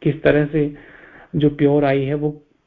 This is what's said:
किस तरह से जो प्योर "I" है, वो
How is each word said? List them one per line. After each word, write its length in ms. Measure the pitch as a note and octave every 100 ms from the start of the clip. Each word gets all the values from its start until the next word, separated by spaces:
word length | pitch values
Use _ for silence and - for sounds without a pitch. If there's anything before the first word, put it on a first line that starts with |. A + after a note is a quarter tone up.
किस 200 | D#3 C3
तरह 240 | D3 D3 D3
से 280 | D#3 D3 D3 - - - - - D#3
जो 140 | D3
प्योर 320 | C#3+ C#3+ D3
"I" 140 | C#3+ C#3
है, 180 | C3+
वो 280 | D3 D3+ D3 _ _